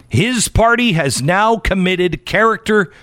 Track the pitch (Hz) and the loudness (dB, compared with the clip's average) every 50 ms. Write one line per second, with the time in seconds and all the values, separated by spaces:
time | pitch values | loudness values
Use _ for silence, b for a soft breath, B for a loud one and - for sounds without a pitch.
0 | b b - 117 180 240 254 233 - - - - 214 226 233 233 240 240 185 160 | b b -2 0 0 0 0 -2 -4 -2 0 2 2 2 2 2 2 0 0 0
1 | 151 139 - - 127 147 175 196 214 220 233 220 - - 190 196 180 180 185 175 | 0 -2 -2 -2 -2 -2 0 2 2 0 0 0 -2 -2 -2 0 0 0 0 0
2 | 180 180 165 - - - - 190 220 226 220 - - - 214 214 190 - B B | -2 -2 -2 -6 -8 -4 -2 0 0 0 0 -2 -2 0 0 0 0 -2 B B